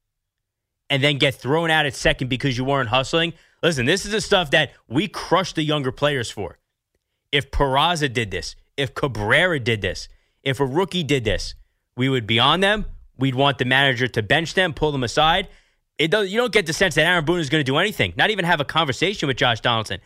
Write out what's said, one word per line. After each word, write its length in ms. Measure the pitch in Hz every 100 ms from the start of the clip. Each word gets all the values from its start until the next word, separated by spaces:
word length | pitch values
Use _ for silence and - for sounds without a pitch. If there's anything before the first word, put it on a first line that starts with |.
| _ _ _ _ _ _ _ _ _
and 140 | 139
then 160 | 143 143
get 160 | 143
thrown 360 | - 123 156 165
out 140 | 160
at 100 | 147
second 340 | - 160 147 131
because 280 | 123 139 120
you 80 |
weren't 240 | 131 139 120
hustling. 460 | 127 131 165 170 - _ _
Listen, 220 | 165 147
this 220 | 120 185 208
is 60 |
the 80 | 214
stuff 320 | - 196 160
that 180 | 160 147 - _
we 220 | 120 190
crush 440 | - - 170 185
the 100 | -
younger 280 | 151 151 131
players 400 | - 147 139 110
for. 280 | - 92 - _ _ _ _ _ _ _
If 180 | 143 139
Peraza 600 | - 143 135 160 175 147
did 200 | 117 110
this, 240 | 90 - - _ -
if 180 | 139
Cabrera 640 | - 147 107 104 135 180 156
did 240 | 117 110
this, 260 | 95 78 - - _ _
if 180 | 139 131
a 40 |
rookie 380 | 139 139 190 180
did 220 | 147 139
this, 300 | 107 90 - - - _ _ -
we 120 | 131
would 180 | 131 107
be 120 | 113
on 220 | 131 165
them. 260 | 196 214 208 - - -
We'd 180 | 135
want 240 | 127 139 135
the 60 |
manager 420 | 127 131 139 120 123
to 160 | -
bench 320 | 101 143 165
them, 180 | - 180
pull 200 | 139 156
them 100 | 143
aside. 460 | 123 - 156 180 196 - _ _ _ _
It 140 | 160
does, 180 | 208 196
you 80 | 208
don't 140 | 247
get 140 | 214 160
the 60 |
sense 220 | 156 190
that 100 | 156
Aaron 200 | 160 180
Boone 160 | 151 175
is 100 | 147
gonna 140 | 156
do 140 | 135 139
anything, 340 | 202 - 98 95
not 140 | 175
even 140 | 214
have 160 | 170 170
a 40 |
conversation 640 | 139 156 160 120 165 208 147
with 100 | 123
Josh 240 | 131 117
Donaldson. 380 | 123 113 107 -